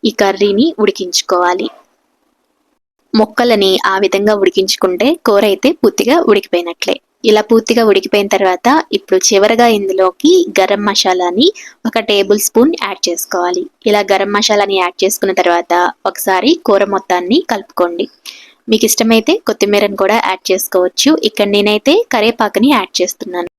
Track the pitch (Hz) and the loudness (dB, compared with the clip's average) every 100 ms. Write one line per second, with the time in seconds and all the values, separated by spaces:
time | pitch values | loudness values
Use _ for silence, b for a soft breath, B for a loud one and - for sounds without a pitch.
0 | 233 - 202 190 202 202 302 - 208 - | -2 0 -2 0 0 2 0 0 -2 -2
1 | 185 - - 180 180 180 - - _ _ | -6 -6 -2 0 0 -2 -6 -10 _ _
2 | _ _ _ _ _ _ _ _ _ _ | _ _ _ _ _ _ _ _ _ _
3 | _ 220 214 - 240 220 196 190 - 190 | _ -2 -2 0 0 2 2 2 0 0
4 | 208 196 208 214 190 185 190 - 185 180 | 0 0 0 2 0 0 -2 -2 -2 0
5 | 240 339 - 202 214 190 262 320 220 - | -2 0 0 2 2 0 0 2 0 0
6 | 214 311 320 208 - 175 170 170 - - | 0 0 2 0 0 -4 -4 -8 -6 -6
7 | _ _ - 214 214 226 - 233 220 190 | _ _ 0 2 4 0 2 0 2 2
8 | - 208 202 196 190 180 233 302 - - | 0 -2 0 0 0 0 2 0 0 -6
9 | - 190 - 196 208 226 240 214 196 190 | -2 0 2 2 2 4 2 2 -2 0
10 | 185 - 294 370 339 196 185 202 208 196 | 0 2 2 2 2 0 0 0 -2 -2
11 | 196 185 175 180 311 - B B 226 226 | 0 0 -2 0 0 0 B B -6 -4
12 | 214 202 196 208 - - 262 349 196 190 | -2 -2 2 0 0 2 2 0 -6 -6
13 | - 170 - 185 180 180 - _ - 208 | -6 -6 -6 -4 -2 -4 -8 _ 0 0
14 | 196 196 196 208 208 208 202 196 180 - | 2 0 0 0 0 0 0 0 -2 -2
15 | 196 - 196 185 180 170 - 175 175 - | -2 -2 -4 0 0 0 0 0 0 -2
16 | - 190 - 190 220 330 - 196 196 196 | -8 -6 -2 0 0 0 2 0 2 -4
17 | - 180 180 262 - 214 - - 175 170 | -2 -4 0 -2 0 -6 -8 -4 -4 -4
18 | 226 _ B B B B - 220 220 - | -8 _ B B B B -2 0 0 0
19 | 220 226 220 392 - - 202 202 208 196 | 2 2 2 -2 -2 -2 0 2 0 -2
20 | 190 220 - 190 - 185 - 190 180 - | 0 0 -2 -6 -4 -4 -2 -2 -2 0
21 | - 320 220 - 202 202 208 208 269 349 | 0 2 0 -2 0 0 0 0 2 0
22 | 466 233 214 233 214 202 247 269 185 - | 0 -2 -2 -2 -2 0 2 2 -2 -4
23 | 180 - - 180 175 | -4 -6 -10 -8 -10